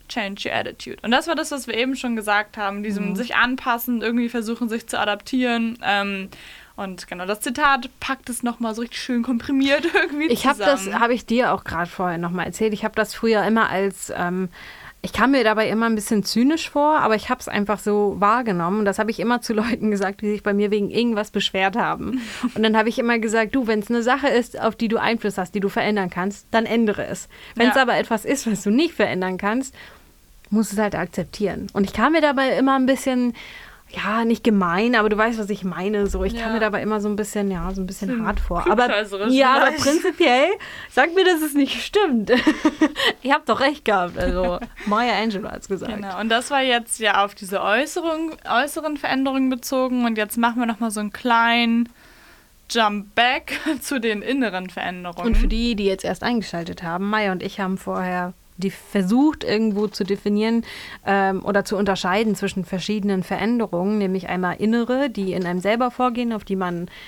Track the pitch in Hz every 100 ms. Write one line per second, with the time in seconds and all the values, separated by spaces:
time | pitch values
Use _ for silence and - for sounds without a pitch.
0 | - 247 202 202 - - - - - -
1 | 208 254 320 311 311 285 233 226 262 262
2 | 247 226 208 208 208 - 202 202 214 202
3 | - 190 240 - 240 254 262 233 247 233
4 | 220 233 233 240 220 233 240 226 - -
5 | 208 208 - 254 247 233 226 226 - 202
6 | 202 196 190 - - - - - 196 180
7 | - 180 185 208 285 247 294 269 254 -
8 | - 262 - 240 240 233 233 214 233 -
9 | - 240 233 240 - 269 277 285 330 359
10 | 339 285 311 240 262 208 196 269 196 202
11 | 233 240 - 233 220 185 - 165 170 -
12 | 180 170 175 180 170 175 220 202 214 220
13 | 208 - 226 220 190 226 208 185 196 196
14 | - - 175 180 185 - - - - -
15 | 185 - 240 277 220 214 214 214 226 214
16 | 202 214 196 226 254 320 - 294 294 311
17 | - 214 - 247 - 202 202 202 214 208
18 | 208 175 202 233 233 175 170 214 202 -
19 | 220 220 226 240 - 220 233 247 214 202
20 | 196 196 214 208 208 202 208 214 202 -
21 | 240 214 208 208 - 190 190 220 165 160
22 | 185 254 220 - 247 - 220 220 214 226
23 | 233 233 220 226 220 269 226 214 202 240
24 | 226 269 277 233 233 - 226 - 233 226
25 | 202 226 214 190 180 208 196 220 208 208
26 | 185 180 190 196 - 226 226 233 220 202
27 | - - - - - - 233 277 247 175
28 | - 220 - 269 226 196 202 233 339 -
29 | 190 165 185 185 202 240 269 - - -
30 | - _ _ - - 208 208 202 208 156
31 | 175 - 175 - 202 165 196 - 190 -
32 | 247 320 302 269 262 202 269 269 254 262
33 | 269 254 247 233 - - - - - -
34 | 180 226 233 233 247 202 180 175 233 240
35 | 214 208 220 226 202 208 185 170 190 208
36 | 202 196 185 233 226 226 214 196 208 214
37 | 208 208 208 214 202 190 185 196 185 190
38 | 190 240 196 208 - 175 349 220 247 208
39 | 214 196 214 262 262 269 277 302 262 320
40 | 381 302 320 247 311 415 - - - -
41 | 311 349 370 330 302 285 269 240 - 403
42 | 381 240 196 247 311 - 302 294 302 -
43 | 508 - 254 294 302 208 277 302 - 202
44 | 175 180 180 180 180 175 233 - - 208
45 | 240 196 226 196 - - - 190 180 208
46 | 202 185 220 226 247 277 262 240 233 -
47 | 214 196 202 - 190 190 190 220 311 359
48 | 330 320 320 311 - 226 277 320 311 294
49 | - 262 269 269 262 254 - 262 254 247
50 | 240 220 208 - 233 233 233 226 233 214
51 | 208 - 247 233 233 233 233 233 233 -
52 | - - - - _ _ _ 233 214 208
53 | 202 - 240 285 - 277 302 277 - 277
54 | 226 208 - 269 233 185 185 - 180 180
55 | 180 175 226 220 285 226 233 214 196 190
56 | - 185 - 240 180 170 170 170 175 175
57 | 202 214 202 185 190 - 190 190 - 190
58 | 185 180 180 180 _ - 190 - - 202
59 | 185 240 302 - - 208 226 202 208 -
60 | 196 196 208 208 220 233 226 - - -
61 | - 196 196 190 - 196 190 196 202 185
62 | 185 196 226 190 196 190 175 185 160 214
63 | 202 190 175 247 208 240 214 175 190 214
64 | 196 190 185 180 180 - 214 233 233 254
65 | 285 208 190 180 175 180 190 233 247 -
66 | 254 233 240 214 - 190 180 175 175 -